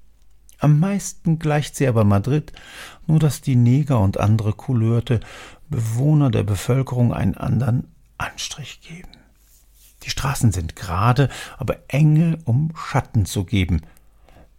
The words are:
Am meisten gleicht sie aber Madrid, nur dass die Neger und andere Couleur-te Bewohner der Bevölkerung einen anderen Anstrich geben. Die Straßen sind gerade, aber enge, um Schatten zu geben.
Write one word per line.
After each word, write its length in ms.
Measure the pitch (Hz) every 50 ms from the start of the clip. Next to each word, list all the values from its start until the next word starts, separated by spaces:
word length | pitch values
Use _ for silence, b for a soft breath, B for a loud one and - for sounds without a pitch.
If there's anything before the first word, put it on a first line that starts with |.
| - - _ _ - - - - _ - -
Am 220 | _ - 151 151 147
meisten 600 | 160 190 202 196 - - - - - 165 165 160
gleicht 360 | - 156 147 151 147 - -
sie 120 | - 143
aber 160 | 131 113 117 107
Madrid, 500 | 101 101 101 101 127 143 151 - - B B B B B B B B B B B
nur 140 | - 156 156
dass 220 | 160 147 131 -
die 140 | - 143 131
Neger 440 | 120 120 117 127 139 151 127 139 113
und 200 | 98 95 - -
andere 340 | - 101 110 107 101 107 104
Couleur-te 680 | - - - 131 117 110 113 117 117 113 - 123 107 B B B B B B B B B -
Bewohner 600 | 147 131 113 110 113 120 135 151 156 147 143 131
der 120 | 110 113 104
Bevölkerung 680 | 101 104 90 - - 123 131 131 - 123 123 120 117 -
einen 220 | - - 98 -
anderen 520 | - - 131 - 110 127 - 120 127 - - _ _ _ _ _
Anstrich 640 | _ - - - - - - - - 139 - - -
geben. 280 | _ - 165 175 180 - - - _ _ _ _ _ _ _ _ _ _ _ _ - - _ _ -
Die 60 | -
Straßen 420 | - - - 139 131 - - 113
sind 240 | 85 90 80 80 -
gerade, 540 | - - 92 85 90 104 123 120 139 139 131 B B B B B B
aber 180 | 127 110 - - _
enge, 520 | - - 135 156 151 151 151 170 170 160 160 -
um 260 | - 113 135 156 160 160
Schatten 500 | - - - - 135 - - - 110 95
zu 180 | - - 107 95
geben. 380 | - - 98 90 87 90 80 b b b b b b b b b b b b b b b